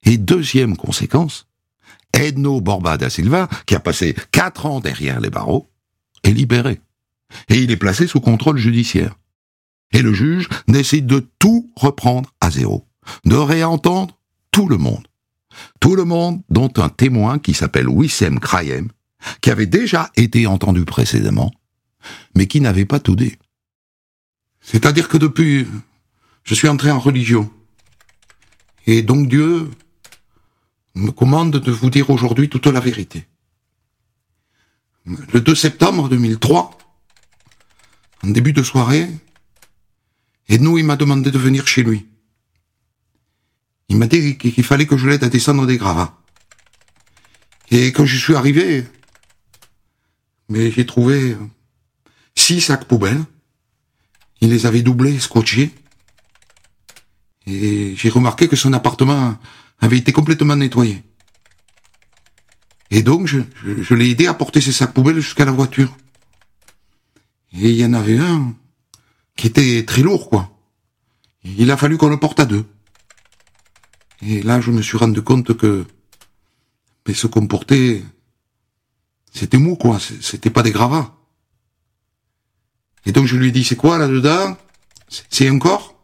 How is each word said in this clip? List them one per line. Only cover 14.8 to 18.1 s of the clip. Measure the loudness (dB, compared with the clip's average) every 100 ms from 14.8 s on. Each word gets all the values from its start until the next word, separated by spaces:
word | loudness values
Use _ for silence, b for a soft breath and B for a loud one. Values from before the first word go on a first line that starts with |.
| 0 -4 -10 _ _ _ _ B B _
Tout | 2 2
le | 0
monde, | 0 -2 -4 -2
dont | 0 0 0
un | -2
témoin | 0 0 2 0 -2
qui | -4
s'appelle | -2 -2 -2 0
Wissem | 0 0